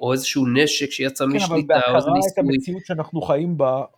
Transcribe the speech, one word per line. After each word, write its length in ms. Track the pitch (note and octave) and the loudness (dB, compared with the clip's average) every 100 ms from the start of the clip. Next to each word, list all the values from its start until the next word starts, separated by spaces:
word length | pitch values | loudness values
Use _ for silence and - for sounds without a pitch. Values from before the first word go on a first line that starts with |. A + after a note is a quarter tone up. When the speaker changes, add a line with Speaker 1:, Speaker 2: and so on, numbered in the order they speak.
Speaker 1:
או 120 | B2 | -2
איזשהו 320 | C3 C3 C#3+ B2+ | -2 0 0 2
נשק 440 | C3 D3 - C#3 | 4 2 0 -4
שיצא 340 | - C3+ - C3+ | -4 -4 -2 -2
Speaker 2:
כן, 40 | |
אבל 80 | C#3+ | 0
Speaker 1:
משליטה, 360 | F#3 D#3+ D3 | 0 0 2
או 220 | D3 B2 D3 | 2 4 2
איזה 120 | C#3+ | 2
Speaker 2:
בהכרה 60 | |
את 20 | F#3 | 2
Speaker 1:
ניסוי. 280 | F#3+ G3 C#3 C3+ | 0 0 0 0
Speaker 2:
המציאות 300 | F3 F#3 - | -2 -8 -6
שאנחנו 360 | D#3+ D3+ D#3+ | -6 -6 -4
חיים 360 | D#3+ C#3+ F3 D#3 | 0 0 0 0
בה, 240 | C3 C3 - | 0 0 -4